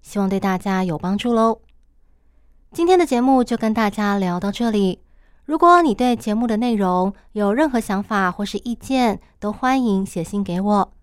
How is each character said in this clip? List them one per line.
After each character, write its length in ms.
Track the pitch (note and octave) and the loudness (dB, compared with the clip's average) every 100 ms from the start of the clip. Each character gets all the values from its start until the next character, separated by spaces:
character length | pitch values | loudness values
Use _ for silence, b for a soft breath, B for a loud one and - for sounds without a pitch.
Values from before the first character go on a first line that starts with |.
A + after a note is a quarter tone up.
希 180 | - G#3 | -8 -4
望 80 | G3 | -2
对 100 | F#3+ | 0
大 180 | G3 F#3 | -2 -2
家 280 | G3+ F#3+ | -2 -2
有 120 | F#3 D3+ | -2 -4
帮 220 | F3+ G3+ | -4 -2
助 140 | A#3+ | 0
喽。 300 | A#3 A3+ A3 _ _ _ _ _ _ _ _ _ - _ | 2 2 0 _ _ _ _ _ _ _ _ _ -20 _
今 140 | - E4+ | -2 4
天 100 | F#4 | 4
的 80 | |
节 160 | E4+ A#3+ | 4 2
目 220 | B3+ C4+ | 4 2
就 140 | A#3+ A#3 | 2 -2
跟 180 | A3 | -2
大 160 | A3 G#3+ | 0 -2
家 260 | G#3 G#3 G3+ | 0 -2 0
聊 200 | F#3 F3 | -2 -2
到 140 | G3+ | -4
这 180 | G3+ A#3 | -2 -2
里。 300 | G#3+ G3 F3+ - - _ - | 0 0 -2 -12 -20 _ -20
如 140 | - D#4 | -6 2
果 240 | F4 F4 | 6 6
你 120 | E4 | 4
对 220 | G3+ B3 A#3 | 2 0 0
节 180 | A3+ | -2
目 120 | G#3+ A#3+ | -2 -2
的 100 | G#3+ | -2
内 180 | B3 | 0
容 380 | A3+ F#3+ F3+ F#3+ G3 B | 0 0 0 0 -4 B
有 200 | G#3+ G3+ | -2 0
任 160 | A3+ D#4 | 2 2
何 100 | B3 | 0
想 240 | A3 G3 | -2 -6
法 300 | G3+ G#3 F#3+ | -2 -2 -2
或 140 | F3+ G3+ | -2 -6
是 100 | G#3 | -6
意 100 | B3 | -8
见， 460 | A#3 - C4 A#3+ F#3+ b b | -10 -4 0 0 0 b b
都 140 | G#3 | -8
欢 320 | G#3+ B3+ C4 | -4 0 0
迎 200 | A#3+ G3 | 2 0
写 200 | F#3+ - | -2 -6
信 180 | E3 G3+ | -6 -6
给 160 | F#3+ F3 | -4 -4
我。 340 | G3+ G#3 F#3+ - | 0 0 0 -6